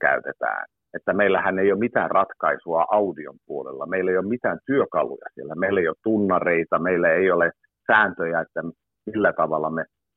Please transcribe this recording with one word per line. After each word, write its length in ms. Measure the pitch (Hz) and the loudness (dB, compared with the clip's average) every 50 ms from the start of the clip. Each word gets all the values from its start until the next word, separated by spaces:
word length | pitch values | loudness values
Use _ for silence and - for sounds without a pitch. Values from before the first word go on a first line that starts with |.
käytetään. 680 | - 69 67 60 - 69 - - 65 57 50 50 - - _ _ _ _ - | 0 0 0 0 -2 -6 -8 -6 -6 -6 -4 -6 -10 -14 _ _ _ _ -14
Että 180 | - - - | -8 -4 -2
meillähän 460 | 90 98 101 98 95 90 90 95 95 95 | 0 2 2 2 2 2 0 0 0 2
ei 140 | 95 101 | 2 2
ole 60 | 98 98 | 2 2
mitään 320 | 113 117 - 117 90 80 | 0 0 0 0 0 2
ratkaisua 760 | - 95 98 - - - - 78 71 67 - 87 82 82 82 - | 2 2 2 0 -2 -4 -2 -2 -2 -2 -4 -2 0 0 0 2
audion 460 | 104 107 104 95 76 76 76 69 67 - _ | 2 2 2 0 -4 -8 -12 -16 -16 -20 _
puolella, 400 | - 73 69 65 65 67 67 71 | -10 -10 -10 -10 -10 -10 -10 -8
meillä 240 | 80 92 95 92 92 | -4 -4 -2 0 0
ei 80 | 92 92 | 0 0
ole 80 | 92 | 0
mitään 320 | 101 120 123 - - 87 80 - | -2 -4 -4 -4 -4 -4 -4 -4
työkaluja 600 | - 139 139 110 - - 80 71 60 67 - - - _ | -2 0 0 0 0 0 -2 -2 -2 -6 -12 -14 -18 _
siellä, 200 | - 65 73 80 | -14 -12 -10 -6
meillä 260 | 82 95 95 98 95 | -4 -2 0 0 2
ei 80 | 85 80 | 0 0
ole 80 | 78 _ | -2 _
tunnareita, 760 | - 110 110 107 101 95 90 85 - 90 85 82 82 - - 78 | -2 0 2 2 2 2 2 2 2 2 2 0 0 0 -2 0
meillä 300 | 82 90 92 85 85 85 | 0 2 2 2 4 4
ei 180 | 82 87 95 95 | 4 4 4 4
ole 200 | 87 87 87 85 - _ _ _ _ _ _ | 4 4 2 0 0 _ _ _ _ _ _
sääntöjä, 540 | - 113 107 107 98 90 - 85 82 85 82 | 2 4 4 4 2 0 -4 -4 -2 -2 -2
että 220 | 80 - - 82 80 85 - _ _ _ _ _ - | -4 -4 -8 -8 -8 -10 -12 _ _ _ _ _ -12
millä 260 | 107 - 107 98 87 | -8 -2 0 0 2
tavalla 380 | 82 - 82 78 78 78 78 78 | 2 2 0 0 0 -2 -2 -2
me, 140 | 80 80 - _ _ _ _ _ _ | -4 -4 -6 _ _ _ _ _ _